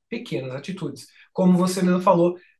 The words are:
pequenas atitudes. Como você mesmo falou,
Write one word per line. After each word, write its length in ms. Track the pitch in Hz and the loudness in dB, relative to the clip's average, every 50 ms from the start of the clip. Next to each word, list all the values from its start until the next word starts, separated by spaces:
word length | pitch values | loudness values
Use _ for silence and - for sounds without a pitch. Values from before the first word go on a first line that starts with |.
| _ _ | _ _
pequenas 460 | 226 - - - - 135 131 131 127 | -12 -12 -10 -10 -10 -10 -10 -10 -12
atitudes. 520 | 143 - - 185 - - - - - - - _ _ _ _ - | -12 -12 -12 -12 -10 -10 -12 -12 -14 -20 -20 _ _ _ _ -2
Como 240 | - 185 180 180 | 2 4 4 4
você 260 | 175 180 185 185 190 180 | 4 2 0 0 0 0
mesmo 180 | 180 180 180 | 2 2 2
falou, 360 | - 202 185 170 170 175 180 - - _ _ _ | 2 2 4 4 4 2 0 -4 -12 _ _ _